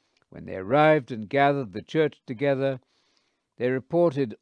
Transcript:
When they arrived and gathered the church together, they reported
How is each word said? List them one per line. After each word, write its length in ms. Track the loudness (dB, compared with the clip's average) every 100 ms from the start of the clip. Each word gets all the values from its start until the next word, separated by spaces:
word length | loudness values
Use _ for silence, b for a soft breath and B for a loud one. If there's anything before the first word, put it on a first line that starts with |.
| _ _ _
When 160 | -18
they 120 | -12 -8
arrived 540 | 0 4 6 4 0
and 160 | -10 -4
gathered 460 | 2 2 2 -4
the 80 | -10
church 420 | -6 -2 -2 -4 -14
together, 520 | -4 -2 0 -2 -4 _ _ _ _ _ _ _ -6
they 140 | -2
reported 680 | -2 -2 2 2 2 -4 -4